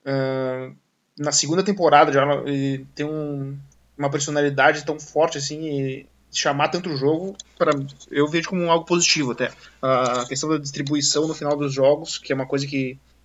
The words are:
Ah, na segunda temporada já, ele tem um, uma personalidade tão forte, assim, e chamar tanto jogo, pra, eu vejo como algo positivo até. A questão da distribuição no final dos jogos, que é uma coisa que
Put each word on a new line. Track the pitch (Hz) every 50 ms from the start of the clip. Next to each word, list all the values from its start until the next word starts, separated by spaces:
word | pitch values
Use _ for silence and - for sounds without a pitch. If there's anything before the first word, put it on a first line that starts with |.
| _
Ah, | 139 139 135 135 135 131 131 131 127 127 131 131 131 - - _ _ _ _ _ _ _ -
na | 147 151
segunda | - - 147 143 165 185
temporada | 196 208 196 190 170 147 147 147 160 147
já, | 139 139 139 147 143 127 123
ele | 139 143 139 135 139 135 131 135 - _
tem | - 147
um, | 151 156 156 151 147 143 139 135 135 139 143 - - _ _ _ _ _
uma | - 143 139
personalidade | 151 143 - 156 147 147 147 143 139 135 135 156 151 - -
tão | 165 147 -
forte, | - - - 147 165 165 - 143
assim, | 139 147 151 156 160
e | 156 143 139 135 131 131 139 - _ _ _ _ _
chamar | - - - 151 139 143 151 156
tanto | - 175 180 175 147
jogo, | 135 135 147 160 165 185 196 196 - - _ _
pra, | - 170 160 143 139 139 139 - - - -
eu | - 143 147 151
vejo | 165 165 160 -
como | 190 180 175 170
algo | 165 165 160
positivo | - 175 175 170 - - 156 139 123
até. | 113 - 127 - - - - - - _
A | 135 131 131 123 127 120 123 123 123 -
questão | 135 - 156 156
da | 160 151
distribuição | 143 143 - - 139 139 151 147 143 - - 147 156
no | 156 151
final | - 151 143 147
dos | 143 147 139
jogos, | 135 135 135 143 147 156 165 - - -
que | - -
é | 135
uma | 135 131
coisa | - 143 139 143
que | 139 143 135 131 127 135 135 _ _ _ _